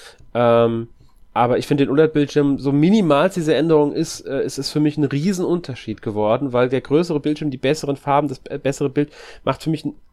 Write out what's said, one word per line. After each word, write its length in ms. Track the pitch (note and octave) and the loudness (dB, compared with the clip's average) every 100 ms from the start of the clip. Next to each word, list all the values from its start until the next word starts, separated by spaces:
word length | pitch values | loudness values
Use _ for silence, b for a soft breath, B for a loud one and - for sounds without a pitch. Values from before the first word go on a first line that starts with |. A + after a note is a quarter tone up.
| B B - | B B -8
Ähm, 540 | A#2+ A#2+ A#2 A#2 A#2 A#2 - - _ - | 0 4 4 4 0 -8 -16 -20 _ -6
aber 260 | A2 B2 B2 | 0 2 0
ich 100 | - | 0
finde 160 | D3+ C3+ | 0 2
den 60 | |
oled-Bildschirm, 680 | C#3 D#3 D3+ C#3+ D3 C#3+ C3+ | 2 2 2 0 0 0 0
so 140 | C#3 | 0
minimal 580 | C#3+ E3 A3 E3+ C#3+ F#3 | 2 4 4 4 2 2
diese 240 | F#3 D#3 | 0 0
Änderung 380 | C3+ E3 D#3 D3 | 0 4 2 2
ist, 300 | D3 D#3+ - | -2 -6 -8
äh, 180 | - C3+ | -8 -4
es 180 | C3 - | -4 -6
ist 120 | - | -4
für 100 | D3+ | 0
mich 160 | D3+ D3+ | 0 0
ein 80 | |
Riesenunterschied 1000 | C#3 C#3 F3+ F#3 D3 F3 E3+ A#2+ - G2+ | -2 0 -2 -2 -2 -2 -4 -12 -10 -8
geworden, 500 | A#2 G#2 G#2 B2+ C#3+ | -6 -2 0 0 0
weil 160 | A#2+ B2 | 0 0
der 120 | B2+ | -2
größere 400 | - D3 F3 D3+ | 0 0 0 -2
Bildschirm, 320 | D3+ D3+ D3+ | -4 -4 -6
die 40 | C3 | -2
besseren 400 | C3 D#3 C#3+ C#3 | -2 -2 -4 -4
Farben, 300 | C#3+ C#3+ D3 | 0 0 0
das, 140 | B2+ - | -6 -10
äh, 100 | C#3+ | -6
bessere 320 | C3+ C#3 C#3+ | -4 -2 -2
Bild 220 | D3 D3 B B B | -2 -4 B B B
macht 180 | C3+ C3 | -6 -4
für 80 | D#3+ | -4
mich 140 | D#3 | -4
ein 100 | D3 - - | -6 -10 -18